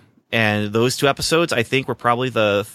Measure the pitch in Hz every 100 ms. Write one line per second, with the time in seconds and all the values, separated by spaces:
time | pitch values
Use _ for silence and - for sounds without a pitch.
0 | - _ - 117 107 104 104 110 123 -
1 | 139 135 - 165 170 117 113 131 131 117
2 | 120 120 127 117 107 101 104